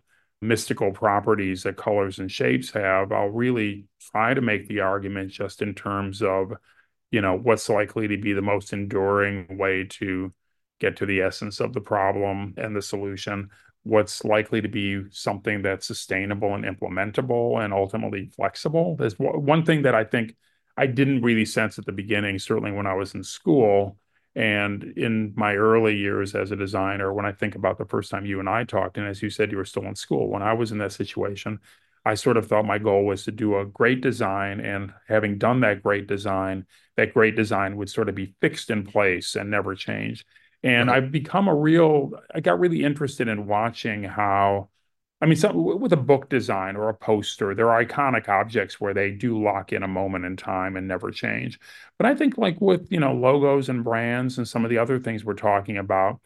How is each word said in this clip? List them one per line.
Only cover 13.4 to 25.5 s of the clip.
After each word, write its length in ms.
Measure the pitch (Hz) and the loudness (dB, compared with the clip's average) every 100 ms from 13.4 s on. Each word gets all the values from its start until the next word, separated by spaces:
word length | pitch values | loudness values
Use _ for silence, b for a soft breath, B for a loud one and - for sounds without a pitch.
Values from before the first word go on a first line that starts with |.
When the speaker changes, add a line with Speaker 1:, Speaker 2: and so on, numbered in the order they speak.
| 101 b b b | -8 b b b
Speaker 1:
what's 420 | 107 110 104 - | 0 2 2 -4
likely 380 | 110 107 107 113 | 0 0 2 -2
to 60 | 104 | -2
be 340 | 107 98 98 98 | -4 -4 -4 -8
something 540 | - - 98 110 104 | -8 -6 -4 -4 -2
that's 240 | 98 95 - | -2 -4 -6
sustainable 640 | 110 - 95 98 104 104 | -10 -6 -4 -2 -2 -2
and 120 | 101 107 | -4 -6
implementable 960 | 95 95 90 104 113 127 120 120 120 | -6 -6 -4 -2 -2 -2 0 0 0
and 100 | 104 | 0
ultimately 560 | 98 98 113 107 101 - - | 0 0 -2 -4 -6 -8 -4
flexible. 600 | 98 - - 160 175 143 | -4 -2 -2 0 0 0
There's 200 | 120 - | -2 -2
w-, 240 | 135 156 | -2 0
one 260 | 139 165 160 | 2 4 4
thing 180 | 156 | 2
that 120 | 135 113 | 4 2
I 80 | |
think 320 | 110 127 110 - _ _ _ - | 2 -2 -2 -10 _ _ _ -2
I 100 | 135 | 0
didn't 380 | 120 139 131 | 2 2 4
really 220 | 120 113 107 | 2 2 2
sense 340 | - 107 - | 0 -2 -4
at 80 | 104 | -10
the 40 | |
beginning, 460 | 98 101 104 104 95 | -8 -2 -2 0 -4
certainly 340 | - 110 107 | -2 -2 -2
when 140 | 101 98 | -4 -2
I 80 | |
was 220 | 95 95 98 | -2 -4 -8
in 80 | |
school 760 | - - - 147 107 101 101 - _ _ _ - | -12 -6 2 4 6 4 2 -6 _ _ _ -2
and 480 | 110 104 101 101 - - | 0 2 0 -4 -8 -4
in 380 | 123 110 104 107 | -2 0 -2 -2
my 200 | 104 | 0